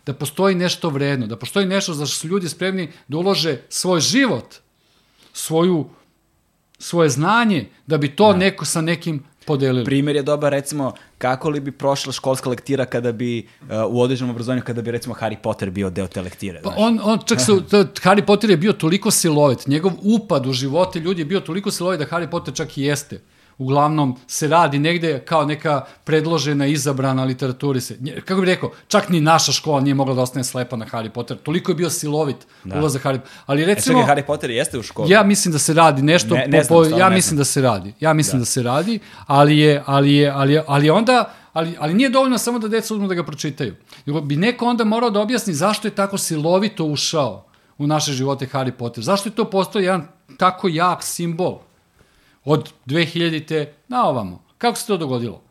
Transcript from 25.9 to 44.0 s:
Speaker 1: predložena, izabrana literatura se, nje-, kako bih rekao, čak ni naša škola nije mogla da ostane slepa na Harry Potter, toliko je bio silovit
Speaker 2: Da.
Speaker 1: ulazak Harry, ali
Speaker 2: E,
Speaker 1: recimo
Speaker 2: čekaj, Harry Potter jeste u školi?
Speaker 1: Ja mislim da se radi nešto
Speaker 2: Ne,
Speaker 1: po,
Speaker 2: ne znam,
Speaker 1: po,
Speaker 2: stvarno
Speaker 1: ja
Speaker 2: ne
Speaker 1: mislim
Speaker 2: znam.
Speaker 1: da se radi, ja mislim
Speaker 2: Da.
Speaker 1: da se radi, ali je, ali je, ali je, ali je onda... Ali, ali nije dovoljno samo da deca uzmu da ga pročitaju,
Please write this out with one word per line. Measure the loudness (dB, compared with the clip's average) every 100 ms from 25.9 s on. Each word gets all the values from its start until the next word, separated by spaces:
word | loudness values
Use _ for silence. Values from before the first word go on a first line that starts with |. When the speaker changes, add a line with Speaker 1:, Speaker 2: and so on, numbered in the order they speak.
| -14
Speaker 1:
predložena, | -2 0 2 -2 0 0 0
izabrana | 0 0 -2 0 0
literatura | -2 -2 -4 -4 -2 -2
se, | -4 -10
nje-, | -10 -10
kako | -4 0
bih | 2
rekao, | 0 -2 -10 0
čak | 0 2
ni | 2
naša | 4 4 4
škola | -2 0 0
nije | 2
mogla | 0 0 0
da |
ostane | -2 -2
slepa | -6 -6 -6 -8
na | -8
Harry | -8 -8
Potter, | -8 -10 -8
toliko | -4 -4 -2
je | -2
bio | -2
silovit | -4 -4 -2 -2 -4 -12 _
Speaker 2:
Da. | -8 -2
Speaker 1:
ulazak | -2 0
Harry, | -2 -4 -6 -16 -2
ali | 0
Speaker 2:
E, | 2
Speaker 1:
recimo | 0 2 4
Speaker 2:
čekaj, | 4 2
Harry | 0
Potter | -4 -2
jeste | -2 -2 -4
u |
školi? | -8 -4 4
Speaker 1:
Ja | 6
mislim | 6 4 2
da | 0
se | 2
radi | 6 6 6
nešto | 4 4 2 0
Speaker 2:
Ne, |
Speaker 1:
po, | 4
Speaker 2:
ne | 4
znam, | 6 6
Speaker 1:
po, |
Speaker 2:
stvarno | 6 6
Speaker 1:
ja | 4
Speaker 2:
ne | 4
Speaker 1:
mislim | 2
Speaker 2:
znam. | 0
Speaker 1:
da | 0
se | 2
radi, | 2 0 -4 -2
ja | 2
mislim | 2 2
Speaker 2:
Da. | 0
Speaker 1:
da | -2
se | -2
radi, | 0 0 -2 -4 -8 -16 0
ali | 6 6 8
je, | 6 4 2
ali | 2 6
je, | 6 4
ali | 2 2
je, | 2 2
ali | 2 4
je |
onda... | 4 4 2 2 -6 _
Ali, | -4 -4 -4
ali | -2
nije | 2 2
dovoljno | 2 2 0
samo | -2 -4
da | -2
deca | -4 -4
uzmu | -4 -2
da | -2
ga | -4
pročitaju, | -6 -8 -6 -8 -8 _ -16